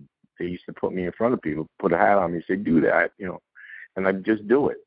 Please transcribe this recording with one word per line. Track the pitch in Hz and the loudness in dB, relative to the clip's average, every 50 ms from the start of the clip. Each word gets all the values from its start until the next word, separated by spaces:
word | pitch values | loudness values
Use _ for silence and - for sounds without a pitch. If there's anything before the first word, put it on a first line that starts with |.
| 71 - _ _ _ _ _ - | -20 -20 _ _ _ _ _ -8
they | 90 | -8
used | 87 90 87 - | -6 -6 -8 -10
to | - 87 | -14 -10
put | - - 95 95 | -6 -6 -4 -4
me | 92 90 | -2 -4
in | 87 - | -4 -2
front | - 110 120 123 | 0 0 0 0
of | 113 | 0
people, | - 78 73 76 78 - _ - | -2 -4 -4 -4 -6 -8 _ -4
put | - 95 82 | -2 0 2
a | 85 | 4
hat | 101 104 101 101 | 4 4 4 4
on | 92 85 87 | 2 0 -2
me, | 82 78 | -4 -4
say, | - 95 | -4 -4
"Do | 95 104 - 82 80 71 | -2 0 2 2 4 4
that," | - - 82 85 85 _ - | 4 4 2 2 0 _ -8
you | 104 | -10
know, | 90 - - _ _ _ - - - - - - - - | -10 -10 -12 _ _ _ -20 -20 -20 -18 -20 -20 -14 -8
and | 95 95 | -4 -2
I'd | 95 98 95 92 | 0 0 0 0
just | 104 110 107 104 101 | 0 0 0 2 2
do | 117 139 143 - | 2 2 2 2
it, | - - - | -2 -6 -12